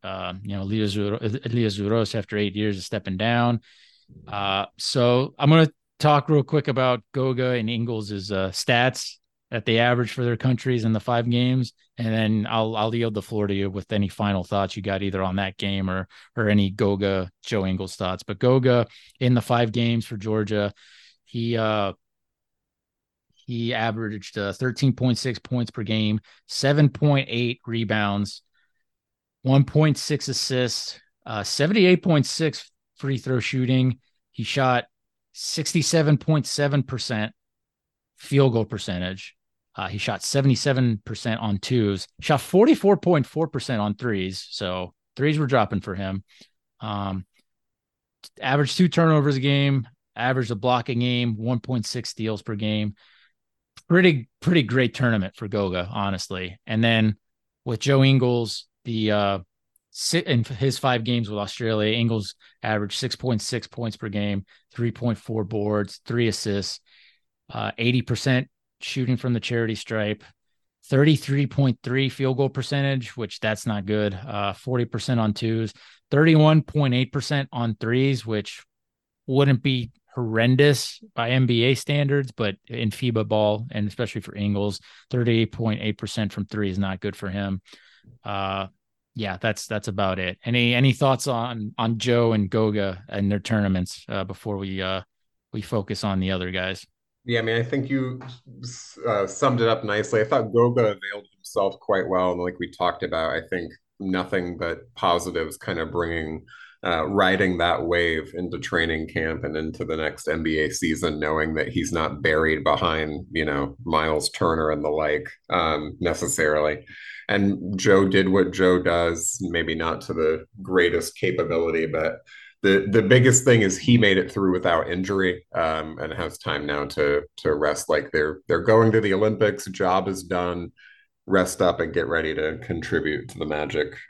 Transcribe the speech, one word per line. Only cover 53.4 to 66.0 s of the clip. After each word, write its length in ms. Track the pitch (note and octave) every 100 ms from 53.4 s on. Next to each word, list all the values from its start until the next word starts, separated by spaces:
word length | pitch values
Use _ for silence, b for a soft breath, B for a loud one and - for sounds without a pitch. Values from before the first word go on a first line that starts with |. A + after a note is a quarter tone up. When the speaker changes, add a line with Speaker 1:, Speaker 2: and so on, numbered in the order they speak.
| _ _ _ - _
Speaker 1:
Pretty, 400 | E3+ F3+ D3 A#2 _
pretty 220 | - E3+
great 320 | A#2 B2 B2 -
tournament 400 | B2 A2 F#2+ -
for 100 | G#2+
Goga, 400 | G#2 G2 F2+ F#2
honestly. 680 | A2 G2 F#2+ - F#2 F#2 F2+ -
And 180 | A2+
then 320 | A#2 A2+ A2 G#2 _ _ _ _
with 160 | - A#2
Joe 240 | C#3 C3+
Ingles, 600 | C3+ C3+ B2 A#2+ A2+ - - _
the, 280 | - A2+ G#2+
uh, 280 | G#2 G2+ G2 F#2 _ _ _ _
si-, 260 | - - E3
in 260 | F3+ B2+
his 360 | A2 B2 C3+ B2
five 240 | C3+ B2
games 260 | A2+ A#2+ G#2+
with 80 | G#2
Australia, 560 | G#2 - A2+ A2 G#2+
Ingles 400 | A2+ A#2 A2+ F#2+ - b b
averaged 340 | A2+ G#2+ G2+ -
six 180 | C3 -
point 280 | B2+ A2+
six 240 | - B2 -
points 280 | - A#2 -
per 140 | A2
game, 340 | G2+ G#2 G2+ G2 b b
three 180 | - A#2+
point 280 | - A#2+ A2
four 240 | - A2
boards, 580 | G2+ G#2+ G#2 G#2 G2+ -